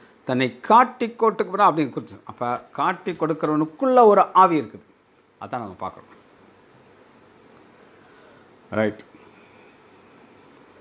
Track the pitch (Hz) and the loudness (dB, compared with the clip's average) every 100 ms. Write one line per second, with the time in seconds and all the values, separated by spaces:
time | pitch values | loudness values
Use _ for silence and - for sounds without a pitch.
0 | - _ - 127 131 120 - 220 247 - | -20 _ -6 -2 -4 -4 2 4 4 -2
1 | 226 226 220 196 196 190 196 156 139 117 | -8 -2 -2 -2 -4 0 0 2 -4 -6
2 | 113 101 - 113 120 120 - - 156 180 | -14 -16 -20 -10 -8 -8 -10 -6 -6 -6
3 | - 170 160 156 156 151 156 - 262 254 | -8 -6 -6 -4 -4 -2 -4 -4 2 6
4 | 226 202 - - 190 160 113 - - _ | 6 6 4 4 4 2 -4 -12 -20 _
5 | _ _ _ - 101 127 107 92 95 - | _ _ _ -20 -12 -10 -10 -12 -14 -14
6 | - - _ _ - _ _ _ _ _ | -20 -20 _ _ -20 _ _ _ _ _
7 | _ _ _ _ - - - _ - - | _ _ _ _ -20 -20 -20 _ -20 -20
8 | - - - - - _ - 104 107 104 | -20 -20 -20 -20 -20 _ -8 -4 -4 -4
9 | - - - - - - - - - - | -16 -20 -20 -20 -20 -20 -20 -20 -20 -20
10 | - - - - - - - - | -20 -20 -20 -20 -20 -20 -20 -20